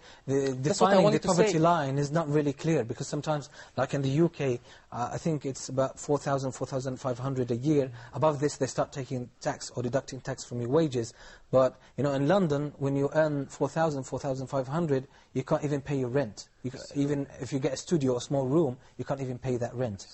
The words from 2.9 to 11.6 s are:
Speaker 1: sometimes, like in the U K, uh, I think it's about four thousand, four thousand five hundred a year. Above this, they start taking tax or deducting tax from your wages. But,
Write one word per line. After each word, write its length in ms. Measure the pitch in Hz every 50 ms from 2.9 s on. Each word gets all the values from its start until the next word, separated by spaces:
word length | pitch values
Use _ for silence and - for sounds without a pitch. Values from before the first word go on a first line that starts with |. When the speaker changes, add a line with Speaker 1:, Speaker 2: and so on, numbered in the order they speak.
| 131 - 139 -
Speaker 1:
sometimes, 420 | - 151 139 - 151 147 135 - - - - - - -
like 180 | 131 139 -
in 80 | 143 139
the 60 | 135
U 200 | 135 147 170 165
K, 300 | - - 147 135 123 120 - - - - - _
uh, 180 | - 117 - -
I 60 | - 135
think 300 | - 170 160 143 - 139
it's 220 | 131 - - -
about 300 | 139 127 131 135 - -
four 200 | - - 147 139
thousand, 320 | - 151 139 139 135 135
four 160 | 123 - 135 -
thousand 300 | - 131 127 135 131 123
five 200 | - 135 127 117
hundred 320 | 123 135 139 127 123 123
a 60 | 123
year. 340 | 117 123 151 156 143 131 131 120 - - - -
Above 260 | 127 135 156 151 135
this, 180 | 147 147 - -
they 100 | 139 127
start 240 | - - 139 -
taking 400 | - 143 131 - 139 127 123 117 - -
tax 300 | - 151 131 - - - -
or 60 | -
deducting 400 | 120 120 120 135 - - - 123
tax 220 | - - 131 - -
from 180 | - 127 120
your 80 | 120 117
wages. 460 | 131 160 170 151 123 127 117 - - - - - - - - -
But, 300 | - 127